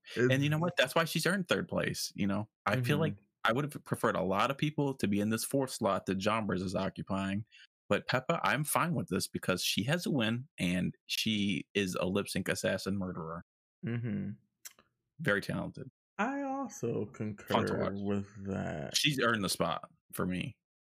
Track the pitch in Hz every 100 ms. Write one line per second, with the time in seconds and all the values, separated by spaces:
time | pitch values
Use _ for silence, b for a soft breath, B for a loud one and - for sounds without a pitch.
0 | - 113 127 135 143 156 175 - 131 170
1 | 165 170 160 196 180 95 175 92 - -
2 | - - 101 101 110 _ - 127 123 147
3 | 160 101 _ _ 110 117 147 - - 226
4 | - - - - 123 139 151 151 143 131
5 | 101 101 107 113 - 139 131 - 104 95
6 | - 95 104 110 101 92 92 92 95 -
7 | - 95 95 101 - b b _ - 101
8 | - 123 - - 98 120 151 - 160 131
9 | 165 92 - - - 92 - - 113 175
10 | - 160 107 120 135 - 90 90 90 -
11 | - - 110 107 101 87 - 101 98 87
12 | 90 101 98 98 92 82 101 98 - 98
13 | 92 87 80 85 - _ _ _ - 117
14 | 117 101 98 - _ _ - - _ _
15 | _ - - 101 - - 87 - - -
16 | _ - 226 285 277 269 269 - 117 110
17 | 107 - 107 104 - 117 98 95 95 101
18 | 101 101 101 104 98 98 92 85 69 -
19 | 147 139 117 117 90 - 85 - - _
20 | _ - 92 90 - - _ _ _